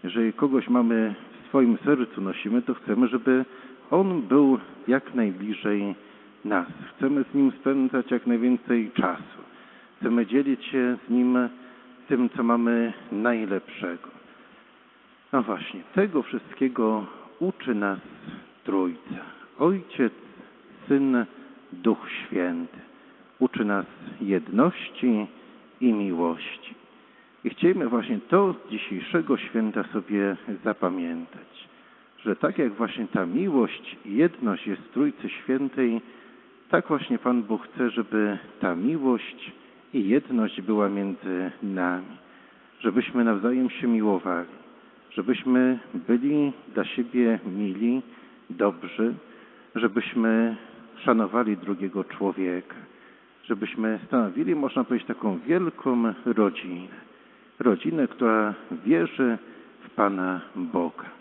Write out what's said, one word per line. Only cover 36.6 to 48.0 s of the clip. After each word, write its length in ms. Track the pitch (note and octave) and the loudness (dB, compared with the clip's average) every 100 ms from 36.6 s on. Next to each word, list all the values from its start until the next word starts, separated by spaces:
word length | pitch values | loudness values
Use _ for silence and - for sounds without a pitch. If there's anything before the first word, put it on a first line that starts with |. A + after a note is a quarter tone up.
| - | 0
tak 180 | E3+ - | 0 2
właśnie 300 | D3 - A#2+ | -2 0 -2
Pan 260 | B2 B2 | 2 0
Bóg 240 | G#2 A2 - | 0 -4 -4
chce, 220 | - B2 | -2 -2
żeby 480 | A#2 G#2+ A2 G#2 G2 - - | 0 -2 0 0 -2 -10 -4
ta 160 | G2 F2 | -2 0
miłość 760 | A2 D#3+ C3 A#2 - - - - - - _ | 0 2 2 2 -2 -14 -18 -18 -20 -20 _
i 140 | C3+ G2 | -2 2
jedność 540 | C3 - B2 G#2+ - | 2 2 0 0 -2
była 280 | F#2+ G#2+ G2+ | -2 2 2
między 600 | G2+ G2 F#2+ F#2+ F2+ F#2 - | 0 -4 -6 -6 -4 -4 -6
nami, 540 | G2+ F#2+ F2+ F2+ F#2 - - - - - - _ | -6 -2 -2 -2 -8 -18 -20 -20 -20 -20 -20 _
żebyśmy 440 | A2+ G#2 A2+ B2 | 0 0 0 0
nawzajem 460 | A#2 G2+ A2 B2+ B2+ | 2 2 2 2 0
się 180 | - B2 | -2 0
miłowali, 640 | A2+ G#2+ F#2+ F#2 F2 F2 - - - - - - | 2 2 2 0 -4 -4 -14 -20 -20 -20 -20 -10
żebyśmy 680 | - G2 A#2 C3 B2+ B2+ B2 - | -6 -2 -2 2 4 4 0 -4
byli 580 | - A#2+ A#2+ C#3 D3 C#3+ C3 - | -10 0 2 4 2 0 -4 -8
dla 120 | - F#2 | -4 -4
siebie 540 | - A#2+ B2 A#2 A2 G#2 | -4 -2 2 2 2 -2
mili, 560 | F#2+ G#2 F#2 A#2 C3 | -4 -4 0 0 0